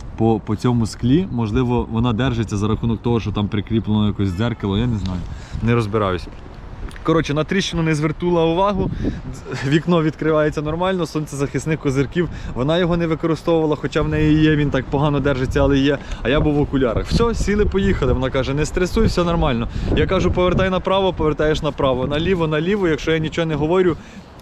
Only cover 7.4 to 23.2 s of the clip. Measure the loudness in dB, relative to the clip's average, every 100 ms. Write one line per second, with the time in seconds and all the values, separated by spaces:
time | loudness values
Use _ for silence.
7.4 | -2 -2 -2 -2 0 0 -2 -2 0 2
8.4 | 2 2 0 0 -2 -2 -4 -4 -8 -12
9.4 | -10 -6 0 2 4 2 2 0 0 2
10.4 | 2 0 -4 -2 0 0 -2 -4 -6 -4
11.4 | -4 -2 -2 -2 0 0 0 -2 -2 -4
12.4 | -6 -2 0 2 2 0 0 0 -2 -2
13.4 | 0 2 2 0 -2 -2 0 2 4 6
14.4 | 6 4 2 0 0 0 2 2 2 0
15.4 | 0 2 4 4 2 0 -4 -4 0 2
16.4 | 2 2 0 2 0 0 0 2 2 2
17.4 | 0 2 2 2 0 2 2 0 0 0
18.4 | 0 -2 -2 0 0 2 2 2 2 2
19.4 | 2 0 -2 -4 0 0 2 2 2 2
20.4 | 2 2 2 0 0 0 0 0 0 2
21.4 | 0 0 -2 0 0 0 0 0 0 0
22.4 | 0 0 0 2 2 0 0 0